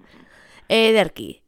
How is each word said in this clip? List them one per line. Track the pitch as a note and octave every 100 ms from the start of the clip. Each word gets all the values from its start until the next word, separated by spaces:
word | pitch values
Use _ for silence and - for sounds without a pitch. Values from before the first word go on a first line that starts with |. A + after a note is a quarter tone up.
| _ - - - - - -
Ederki, | A3 A3+ A3 E3+ - F#2 -